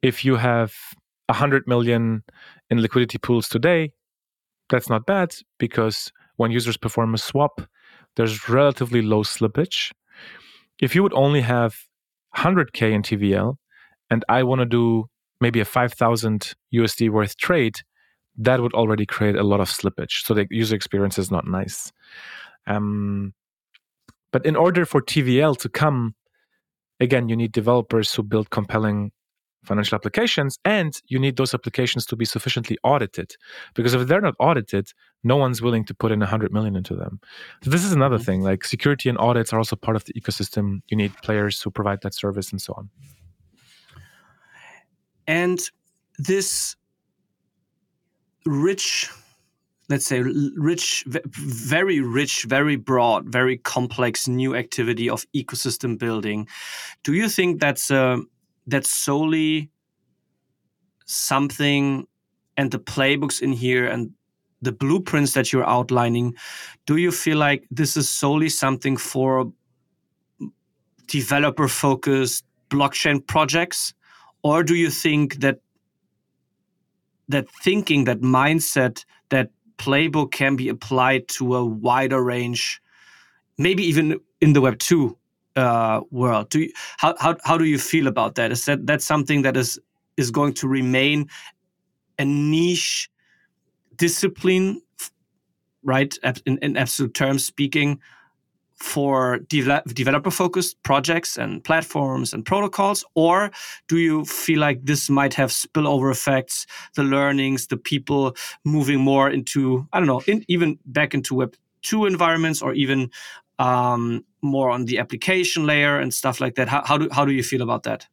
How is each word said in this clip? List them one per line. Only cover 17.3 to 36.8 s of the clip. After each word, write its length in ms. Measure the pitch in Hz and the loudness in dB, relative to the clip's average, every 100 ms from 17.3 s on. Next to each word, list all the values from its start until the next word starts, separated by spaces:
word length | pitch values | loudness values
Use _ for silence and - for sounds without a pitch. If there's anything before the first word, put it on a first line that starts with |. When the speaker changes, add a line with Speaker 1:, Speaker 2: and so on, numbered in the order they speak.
| - | -4
Speaker 1:
trade, 380 | - 180 117 110 - _ _ _ _ - | 0 2 0 -4 -18 _ _ _ _ -2
that 260 | 117 127 | 2 2
would 120 | 120 | 2
already 320 | 117 110 107 104 | 0 2 2 -2
create 300 | - 107 98 | 0 0 2
a 80 | |
lot 160 | 101 101 | 2 2
of 100 | 92 | 0
slippage. 540 | - 98 - - - | -2 -4 -4 -8 -8
So 100 | - | -2
the 140 | 104 101 | 0 0
user 260 | 113 110 107 | -2 -2 -2
experience 440 | - 98 98 95 | -2 -2 0 -2
is 100 | 92 | -2
not 160 | 92 - | -2 -2
nice. 460 | 92 98 - - _ _ - - - - _ - | -4 -4 -10 -14 _ _ -20 -20 -20 -20 _ -6
Um, 720 | 104 104 104 101 101 98 - _ _ _ _ _ _ _ _ _ | -4 -2 -4 -4 -4 -6 -12 _ _ _ _ _ _ _ _ _
but 120 | - | 0
in 120 | 156 151 | 2 4
order 300 | 170 180 170 | 4 4 2
for 160 | 147 | 0
T 200 | - 156 | 2 0
V 180 | 127 127 | 4 4
L 140 | 151 135 | 4 2
to 140 | 117 | -4
come, 460 | - 151 135 117 107 _ _ _ _ _ _ _ _ | 0 0 2 -2 -6 _ _ _ _ _ _ _ _
again, 300 | 123 131 117 | 2 2 2
you 60 | 113 | 0
need 160 | 117 | 0
developers 600 | 117 110 123 117 113 107 - | 0 2 2 2 0 0 -2
who 80 | |
build 260 | 107 110 107 | -2 -2 0
compelling 640 | - 104 110 107 104 104 _ _ _ _ _ - | -4 -2 -2 0 -2 -4 _ _ _ _ _ -4
financial 300 | 104 104 110 | -2 0 -2
applications, 640 | 107 - 233 - 139 - 185 | -2 0 0 0 -2 -2 0
and 340 | 208 160 - _ | 0 0 -6 _
you 140 | 131 | 0
need 180 | 135 127 | 0 0
those 160 | 131 | -2
applications 520 | 127 - - 127 127 - | -2 -4 -2 -2 -2 -4
to 100 | 113 | -4
be 100 | 113 | -4
sufficiently 520 | - - - 113 110 | -4 -4 -4 -4 -2
audited. 520 | 127 143 107 - - - - - - - | 2 2 0 -6 -12 -14 -20 -20 -10 -2
Because 180 | 120 | 2
if 140 | 123 127 | 2 2
they're 120 | 180 | 2
not 160 | 202 - | 2 2
audited, 520 | 139 156 104 101 107 _ _ _ | 2 2 0 -4 -4 _ _ _
no 140 | 117 139 | 2 2
one's 240 | 135 117 | 2 0
willing 240 | 117 113 104 | 0 0 -2
to 80 | |
put 180 | 104 113 | -2 0
in 100 | 107 | 0
a 40 | 101 | 0
hundred 260 | 110 107 | 0 0
million 240 | 104 107 | 0 -2
into 200 | 95 | -4